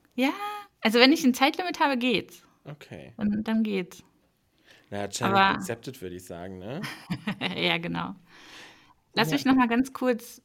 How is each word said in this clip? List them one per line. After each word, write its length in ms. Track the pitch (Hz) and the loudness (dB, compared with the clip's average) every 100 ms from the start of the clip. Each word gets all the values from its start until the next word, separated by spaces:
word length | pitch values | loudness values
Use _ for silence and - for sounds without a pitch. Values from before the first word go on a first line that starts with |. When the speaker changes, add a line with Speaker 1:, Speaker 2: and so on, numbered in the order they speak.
| _ | _
Speaker 1:
Ja, 160 | - 262 392 415 415 - _ | 0 0 0 -8 -10 -16 _
also 180 | 220 233 | 4 8
wenn 140 | 254 | 8
ich 120 | 320 | 8
ein 100 | 254 | 4
Zeitlimit 440 | 247 277 311 359 - | 4 2 0 -6 0
habe, 180 | 311 254 | 0 2
geht's. 440 | 254 220 - - _ _ | 2 0 -2 -16 _ _
Speaker 2:
Okay. 480 | 147 147 - 85 67 - | -18 -18 -16 -16 -16 -6
Speaker 1:
Und 300 | 208 208 220 | -2 -2 0
dann 160 | 220 | 0
geht's. 400 | 220 196 180 - - _ _ _ _ _ _ - - | 0 -2 -4 -12 -20 _ _ _ _ _ _ -20 -12
Speaker 2:
Na, 180 | 101 101 | -8 -6
Challenge 300 | - 120 196 | -2 2 4
Speaker 1:
Aber 160 | 196 | 4
Speaker 2:
accepted, 460 | - - 117 - 127 | 0 -4 -8 -10 -12
würde 160 | 92 87 | -12 -12
ich 80 | |
sagen, 340 | - 85 92 92 | -12 -12 -12 -12
ne? 220 | 95 147 - - - 175 - - | -12 -10 -10 -12 -10 -8 -8 -6
Speaker 1:
<laughs> 160 | 180 180 | -6 -2
Ja, 220 | 175 170 | -2 -2
genau. 360 | 170 170 170 196 _ - - - - - _ _ _ | -4 -6 -6 -10 _ -20 -20 -20 -20 -20 _ _ _
Lass 140 | - 220 | -2 0
Speaker 2:
Ja. 40 | |
Speaker 1:
mich 120 | 285 | 2
noch 100 | 262 | 4
mal 140 | 262 240 | 4 4
ganz 240 | 233 262 | 2 0
kurz 480 | - 254 226 - - | 0 0 0 -4 -20